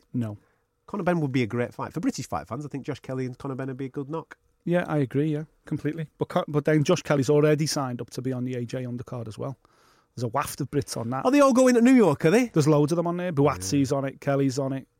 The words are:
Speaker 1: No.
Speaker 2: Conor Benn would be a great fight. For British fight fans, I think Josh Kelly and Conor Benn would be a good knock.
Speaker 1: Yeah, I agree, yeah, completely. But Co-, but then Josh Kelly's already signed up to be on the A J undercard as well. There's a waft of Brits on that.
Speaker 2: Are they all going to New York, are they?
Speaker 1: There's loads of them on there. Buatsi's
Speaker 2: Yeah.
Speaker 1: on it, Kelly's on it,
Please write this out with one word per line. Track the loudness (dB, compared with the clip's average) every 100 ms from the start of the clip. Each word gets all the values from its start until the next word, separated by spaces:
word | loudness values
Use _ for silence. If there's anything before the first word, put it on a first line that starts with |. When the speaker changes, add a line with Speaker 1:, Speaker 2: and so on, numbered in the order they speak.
| _
Speaker 1:
No. | -6 -6 -8 _ _ _ _ _
Speaker 2:
Conor | -4
Benn | 0 0
would | 0
be | 0
a | 0
great | -2 -4
fight. | -6 -8
For | -4
British | -4 -4 -6
fight | -8 -8
fans, | -10 -10
I |
think | -10
Josh | -10 -10
Kelly | -8 -6 -6
and | -8
Conor | -10
Benn | -8 -8
would | -8
be | -10
a |
good | -10 -8
knock. | -10 -12 -20 _ _
Speaker 1:
Yeah, | -2 -2 0
I | -2
agree, | 0 0 -2
yeah, | -4 -8 _
completely. | -8 -6 -4 -6 -10 _
But | -2
Co-, | -2 0
but | -2 2
then | 2
Josh | 2 0
Kelly's | 2 0 4
already | 4 4 2 0
signed | -2 -4 -6
up | -10
to | -8
be | -6
on | -4
the | -4 -6
A | -6
J | -8
undercard | -8 -8 -10 -10 -12
as | -10
well. | -10 -10 _ _ _ _ _
There's | -8
a | -4
waft | -2 -4 -4
of | -4
Brits | -2 -4 -6
on | -6
that. | -2
Speaker 2:
Are | 2
they | 6
all | 6
going | 6 6 6
to |
New | 6
York, | 8 6 4
are | 4
they? | 4 2
Speaker 1:
There's | 2 4
loads | 4 4
of | 2
them | -2
on | -2
there. | -4
Buatsi's | 2 2 2 -2 0 0
Speaker 2:
Yeah. | 0
Speaker 1:
on |
it, | -4 -6
Kelly's | -2 0 0 0
on | -4
it, | -6 -10 _